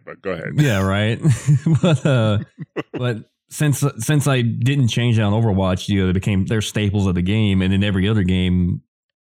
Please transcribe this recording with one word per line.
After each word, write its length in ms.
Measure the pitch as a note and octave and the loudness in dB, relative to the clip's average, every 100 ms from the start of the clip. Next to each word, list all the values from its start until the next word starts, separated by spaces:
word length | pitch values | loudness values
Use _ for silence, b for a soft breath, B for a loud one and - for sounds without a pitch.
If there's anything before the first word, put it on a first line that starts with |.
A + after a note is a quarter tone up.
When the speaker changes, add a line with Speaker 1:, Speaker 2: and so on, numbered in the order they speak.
| - | -16
Speaker 1:
but 160 | D2 | -14
go 100 | F#2+ | -8
ahead. 220 | E2+ G#1+ - | -8 -6 0
Speaker 2:
Yeah, 260 | D3 G2+ | 2 2
right. 380 | F#2+ G2 G#2+ A#2 D#3+ A#2 - | 0 0 0 0 0 0 2
<laughs> 320 | D3 - D3 | 0 2 2
But, 240 | F3+ D3 D#3+ | 2 2 2
uh, 340 | B2+ A2 G#2 - - - | 2 2 0 -4 -14 -14
Speaker 1:
<laughs> 260 | - - | -12 -10
Speaker 2:
but 360 | - B2 A2 - _ _ | -6 -6 -6 -10 _ _
since, 320 | - D3+ C3+ C#3 - | -2 0 0 -2 -4
since 280 | A2 D3+ C#3+ | -2 0 2
I 140 | C3 | 0
didn't 480 | A#2 G#2+ A#2 C#3+ A#2+ | 0 0 0 2 0
change 280 | - A#2+ A2+ | 0 0 2
it 40 | |
on 100 | G#2 | 2
Overwatch, 540 | G#2+ A#2 F#2+ F#2+ F2+ - | 2 0 0 0 -2 -2
you 140 | G2 | 0
know, 60 | F#2 | 0
they 40 | |
became, 320 | F#2 A2 F#2+ G2 | 0 0 -2 0
they're 160 | A2 | -2
staples 460 | G2+ A2 G#2 G#2 G2 | -2 -2 -2 0 0
of 80 | F2+ | 0
the 60 | |
game, 380 | F2 A2 G#2 F#2+ | 0 0 2 2
and 100 | F#2 | 2
in 100 | G2 | 0
every 240 | G#2 F#2+ F#2+ | 0 0 0
other 160 | G#2+ | 0
game, 580 | F#2 F#2 F#2 F2+ F2 F#2+ _ _ _ _ | 0 0 2 0 0 -4 _ _ _ _